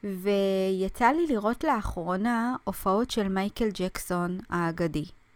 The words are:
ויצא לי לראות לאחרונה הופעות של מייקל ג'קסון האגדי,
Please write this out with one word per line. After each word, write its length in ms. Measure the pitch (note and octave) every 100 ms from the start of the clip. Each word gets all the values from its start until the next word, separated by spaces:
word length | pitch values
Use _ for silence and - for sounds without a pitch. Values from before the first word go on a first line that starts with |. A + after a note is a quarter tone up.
ויצא 1000 | G#3 F#3+ F#3+ G3+ G3 F#3+ F#3+ F#3+ F#3+ - A#3+
לי 200 | D#4 E4
לראות 380 | A3+ G3+ A#3+
לאחרונה 920 | D#4+ A#3+ - - E3+ F#3+ G#3+ A#3 A#3 B3+
הופעות 460 | - F#3 G3 G3 B3+
של 180 | - G3
מייקל 400 | F#3+ G3 - A3+
ג'קסון 640 | F#3+ F#3 - - F3+ F3 F#3 -
האגדי, 540 | F3 E3+ E3 E3+ D3+ D3+ - _